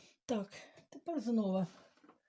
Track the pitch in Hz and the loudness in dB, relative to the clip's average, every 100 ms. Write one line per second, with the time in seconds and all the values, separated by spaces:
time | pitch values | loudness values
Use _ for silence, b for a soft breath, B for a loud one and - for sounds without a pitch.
0 | B _ - 226 196 - B B - 285 | B _ -2 -2 -2 -10 B B -20 -12
1 | - 320 220 233 202 185 175 b b b | -4 -2 2 2 4 2 0 b b b
2 | b b | b b